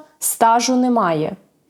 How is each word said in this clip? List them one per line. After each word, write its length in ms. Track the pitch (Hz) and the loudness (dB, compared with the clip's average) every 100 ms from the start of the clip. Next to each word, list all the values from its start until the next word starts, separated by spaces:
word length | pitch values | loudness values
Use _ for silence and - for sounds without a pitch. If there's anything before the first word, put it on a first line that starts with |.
| - _ | -8 _
стажу 560 | - - 226 233 240 254 | -8 0 2 2 2 0
немає. 600 | 247 233 180 156 156 190 _ _ | 2 2 0 -2 -4 -8 _ _